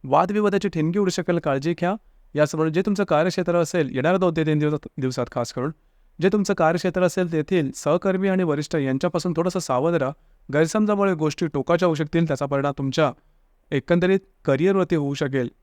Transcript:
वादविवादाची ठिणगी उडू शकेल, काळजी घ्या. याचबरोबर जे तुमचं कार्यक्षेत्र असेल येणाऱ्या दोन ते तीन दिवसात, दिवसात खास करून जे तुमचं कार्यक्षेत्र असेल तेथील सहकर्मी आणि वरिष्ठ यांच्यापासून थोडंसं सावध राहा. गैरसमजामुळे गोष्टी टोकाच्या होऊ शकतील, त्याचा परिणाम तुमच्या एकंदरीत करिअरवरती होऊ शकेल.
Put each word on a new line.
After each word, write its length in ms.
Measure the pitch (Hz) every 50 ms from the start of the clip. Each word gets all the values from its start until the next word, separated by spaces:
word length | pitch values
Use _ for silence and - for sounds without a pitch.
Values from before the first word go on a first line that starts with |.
| -
वादविवादाची 640 | 131 135 151 180 185 202 214 208 202 196 196 208 196
ठिणगी 300 | - 165 156 160 170 208
उडू 100 | 202 185
शकेल, 300 | - - 170 - 175 165
काळजी 340 | - 151 135 139 139 170 175
घ्या. 220 | - 170 175 202 226 _ - _ _ _ _ -
याचबरोबर 360 | 143 151 147 - 156 160 160
जे 120 | 151 175
तुमचं 220 | 190 214 202 185 202
कार्यक्षेत्र 520 | - 160 147 165 185 - 190 175 175 170
असेल 400 | 175 165 151 - 180 151 127 -
येणाऱ्या 220 | 131 131 165 185
दोन 160 | 190 185 175 160
ते 80 | 165 160
तीन 140 | 156 156 151
दिवसात, 280 | 151 151 151 143 - - _
दिवसात 280 | - 131 131 127 - 120 -
खास 220 | - 123 120 - -
करून 180 | 131 123 156 160 _ _ _ _ _ _ _ _ -
जे 80 | 156 190 202
तुमचं 200 | 208 190 - 196
कार्यक्षेत्र 500 | - 165 156 170 170 - 180 156 185 180
असेल 280 | 175 - 190 185 170
तेथील 400 | 165 156 147 - 190 175 147 135
सहकर्मी 560 | - - - 147 156 175 - 196 185 185 190
आणि 160 | 196 185 185 185
वरिष्ठ 320 | 160 143 147 151 - -
यांच्यापासून 580 | 160 139 135 131 135 - 175 - 170 - 180 170
थोडंसं 240 | - 170 180 - 185
सावध 340 | - - 131 123 135 170 170
राहा. 200 | 165 131 131 143 _ _ _ _ _ _ - 131
गैरसमजामुळे 600 | 147 160 156 - 214 214 208 208 202 202 196 180
गोष्टी 340 | 156 156 151 147 - 175
टोकाच्या 380 | 156 - 139 135 - 170 165 185
होऊ 100 | 175 160
शकतील, 320 | 147 160 147 - 165 170
त्याचा 180 | 156 143 - 143
परिणाम 280 | 139 143 139 139 143 139
तुमच्या 340 | - 139 135 131 - 156 135 - _ _ _ _ _ _ _ _ _ _ _
एकंदरीत 480 | 160 139 - - 175 175 180 185 190 190 - _ _ _ _
करिअरवरती 500 | - 135 139 165 190 196 190 185 - 175
होऊ 180 | 160 143 139 143
शकेल. 380 | - 156 139 135 135 123 - _ _